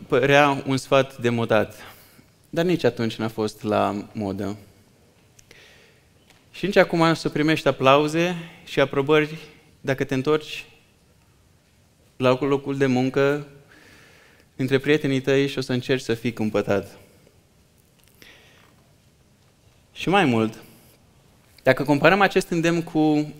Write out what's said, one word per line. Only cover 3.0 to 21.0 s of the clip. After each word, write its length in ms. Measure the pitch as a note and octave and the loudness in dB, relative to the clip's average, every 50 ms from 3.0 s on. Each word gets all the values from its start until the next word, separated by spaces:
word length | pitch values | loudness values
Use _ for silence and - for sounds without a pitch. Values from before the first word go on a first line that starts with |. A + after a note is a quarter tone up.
| A#2 A2+ - | -4 -6 -4
n-a 140 | - A2 A2+ | -4 -6 -6
fost 340 | - - G#2+ G#2+ - - - | -4 -4 -6 -6 -6 -8 -4
la 460 | G#2+ G#2 G#2 G2+ G2 G2 G#2 G2+ - - | -2 0 0 0 0 -2 -6 -10 -10 -10
modă. 440 | A#2 G#2 G2 F#2+ G2 G2+ F#2+ G#2 G#2 - - _ _ _ _ _ _ _ _ _ _ _ _ _ - _ _ - - - - - - _ _ _ _ _ _ _ _ _ _ _ _ _ _ - | -8 -8 -6 -6 -6 -8 -10 -10 -12 -16 -20 _ _ _ _ _ _ _ _ _ _ _ _ _ -20 _ _ -20 -20 -20 -20 -20 -20 _ _ _ _ _ _ _ _ _ _ _ _ _ _ -12
Și 120 | - - | -8 -6
nici 120 | F#3 G3+ | 2 4
acum 380 | G3 F3+ - - E3+ D#3+ E3 D#3+ | 4 4 4 4 2 2 2 2
să 140 | - - D#3 | 0 -2 -4
primești 400 | - D3+ D3 D#3+ D#3 D3 - C#3+ | -4 -2 0 0 0 0 0 0
aplauze 680 | C3+ - C3 C3 C#3 D3 D3+ D3+ D3+ E3 E3+ F3+ F3+ E3+ E3 - - - - | 0 2 4 4 4 4 4 0 -2 -2 -2 -2 -4 -8 -12 -16 -20 -20 -20
și 160 | - - D3 | -6 -2 -2
aprobări 580 | C#3 C3+ - C#3+ C#3 C#3+ D#3 D3+ D3+ D3+ D#3+ D#3+ - - - - _ _ _ _ | -2 0 0 -2 0 2 2 2 0 0 -6 -12 -18 -20 -20 -20 _ _ _ _
dacă 240 | - C3+ C3+ - C3+ | -6 -6 -4 -4 -4
te 100 | - C#3 | -4 -4
întorci 500 | C3 B2+ D3+ D3+ D#3 - - - - - - - _ _ _ _ _ _ _ _ _ _ _ _ _ _ _ _ _ _ _ _ _ _ _ _ _ _ _ _ - | -4 -2 -2 -2 -2 -4 -8 -14 -16 -16 -18 -20 _ _ _ _ _ _ _ _ _ _ _ _ _ _ _ _ _ _ _ _ _ _ _ _ _ _ _ _ 0
la 180 | B2+ B2+ C3 C3 | 2 2 2 2
locul 360 | D3 C#3 C#3+ C3+ C#3 C#3 C#3 | 0 -2 -2 -2 -2 -6 -4
de 100 | C#3 C#3 | -2 0
muncă, 600 | C3 B2 B2 C3 C3 C3+ C#3 C#3 C#3 D3 D3 D3 - - - - _ - - - - - - - - - - - _ _ _ _ _ _ | 0 2 2 0 0 0 0 0 0 0 -2 -6 -12 -18 -20 -20 _ -20 -20 -20 -20 -20 -20 -20 -20 -20 -20 -20 _ _ _ _ _ _
între 220 | - C3+ B2+ C3+ C3 | -6 -2 0 0 0
prietenii 420 | - D3 D3+ D3+ D3+ C#3 C3+ C3 | 2 2 0 2 2 0 -2 -2
tăi 280 | C3 C#3 C#3 C#3 C#3 C#3 | 0 0 2 2 2 0
și 100 | - C3 | -2 -6
o 20 | |
să 120 | C3 - B2+ | -6 -4 -4
încerci 300 | B2 B2 - C3+ B2+ - | -4 -2 -2 -2 -2 -2
să 120 | - A#2 | -4 -6
fii 180 | A#2 - B2 A2 | -4 -4 -6 -4
cumpătat. 680 | - A2 G#2+ - G#2 G2+ - G2+ G2+ F#2 - - - - - _ _ _ _ _ _ _ _ _ _ _ _ _ _ _ _ _ _ _ _ _ _ - - - - _ _ _ _ _ _ _ _ _ _ _ _ _ _ _ _ _ _ _ _ _ _ _ _ _ _ _ _ _ _ _ | -4 -4 -2 0 0 0 0 0 -2 -2 -6 -12 -20 -20 -20 _ _ _ _ _ _ _ _ _ _ _ _ _ _ _ _ _ _ _ _ _ _ -20 -20 -20 -20 _ _ _ _ _ _ _ _ _ _ _ _ _ _ _ _ _ _ _ _ _ _ _ _ _ _ _ _ _ _ _
Și 160 | - - D#3 | -8 -4 0
mai 160 | F#3 G3+ F3 | 2 2 2
mult, 380 | C3+ A#2 A2 A2 G#2+ - - - - - - - - _ _ | 2 2 2 0 0 -4 -8 -18 -20 -20 -20 -20 -20 _ _